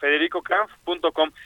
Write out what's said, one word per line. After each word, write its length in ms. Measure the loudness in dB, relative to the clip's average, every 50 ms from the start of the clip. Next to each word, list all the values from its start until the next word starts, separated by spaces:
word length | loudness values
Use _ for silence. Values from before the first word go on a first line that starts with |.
federico 420 | 0 0 2 2 0 0 -2 -4
camp 280 | -4 -2 0 0 -2 -2 -6 -12 _
punto 280 | -8 -4 -2 -2 0
com, 180 | 0 0 0 -2 -2 -8 -20